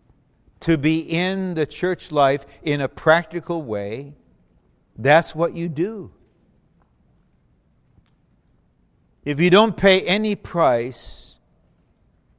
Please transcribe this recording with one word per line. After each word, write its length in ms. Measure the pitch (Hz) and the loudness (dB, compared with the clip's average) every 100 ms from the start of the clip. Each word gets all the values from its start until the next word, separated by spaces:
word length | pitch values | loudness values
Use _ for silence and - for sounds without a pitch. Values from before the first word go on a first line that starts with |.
| _ _ _ _ _ _ | _ _ _ _ _ _
to 180 | - 160 | -2 0
be 200 | 151 160 | 2 -2
in 540 | 160 165 180 190 185 | -2 -2 -2 -2 -4
the 140 | 165 143 | -4 -4
church 440 | - 185 180 - | -4 -4 -4 -4
life 360 | 151 139 139 - - | 2 2 2 -6 -10
in 180 | 151 147 | -4 -2
a 80 | 135 | -4
practical 720 | - 160 165 170 175 - 170 | -2 4 4 2 -12 -6 -8
way, 540 | 135 104 101 117 139 143 _ _ _ _ _ _ _ - | -4 -6 -6 -10 -14 -20 _ _ _ _ _ _ _ -4
that's 380 | 123 156 165 156 | 4 4 4 -4
what 180 | 170 | -4
you 160 | 165 170 | -4 -8
do. 420 | 143 196 220 117 _ _ _ _ _ _ _ _ _ _ _ _ _ _ _ _ _ _ _ _ _ _ _ _ _ _ _ _ _ _ _ | -4 -6 -6 -14 _ _ _ _ _ _ _ _ _ _ _ _ _ _ _ _ _ _ _ _ _ _ _ _ _ _ _ _ _ _ _
If 160 | 143 143 | -6 0
you 120 | 175 | 4
don't 260 | 190 220 - | 6 4 2
pay 240 | 196 185 | 2 4
any 340 | 170 202 214 208 | 2 -2 -2 -4
price, 1000 | - 175 147 120 120 - - - - _ _ _ _ _ _ _ _ _ _ | -6 0 2 2 -2 -10 -16 -18 -20 _ _ _ _ _ _ _ _ _ _